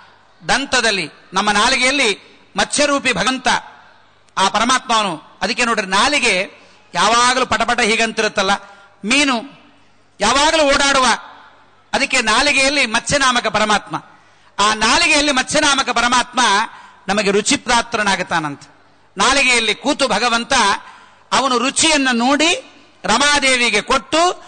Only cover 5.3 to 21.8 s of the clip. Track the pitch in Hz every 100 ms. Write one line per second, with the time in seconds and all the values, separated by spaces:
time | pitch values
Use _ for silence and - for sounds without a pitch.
5.3 | - 196 240 240 214 190 196 262 285 233
6.3 | 180 202 - - - _ 170 202 240 247
7.3 | 254 247 220 233 240 214 220 226 220 214
8.3 | 208 190 202 - - - _ 202 277 285
9.3 | 233 185 - - - - _ _ - 202
10.3 | 269 302 320 277 285 277 277 240 196 -
11.3 | - - - - _ _ 226 262 254 220
12.3 | 233 294 269 269 285 240 233 - 277 269
13.3 | 240 220 208 214 202 - 156 - - _
14.3 | _ _ - 208 214 226 302 339 302 294
15.3 | 254 254 294 302 269 254 233 240 247 240
16.3 | 247 247 202 226 - - - - 208 202
17.3 | 202 208 277 226 233 233 220 202 185 180
18.3 | 175 151 135 - - _ _ _ 190 226
19.3 | 277 254 240 214 - 262 302 254 208 240
20.3 | 233 233 262 - - - - - - -
21.3 | 214 262 247 262 -